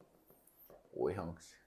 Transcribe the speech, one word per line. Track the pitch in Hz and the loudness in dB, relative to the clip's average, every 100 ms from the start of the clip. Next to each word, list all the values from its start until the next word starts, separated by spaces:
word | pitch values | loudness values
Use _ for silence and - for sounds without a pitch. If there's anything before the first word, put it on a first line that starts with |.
| - - - - - - - - - | -20 -20 -20 -20 -20 -20 -20 -20 -8
오 | - 67 | 4 4
형식. | 98 85 85 - - | 4 0 -4 -10 -18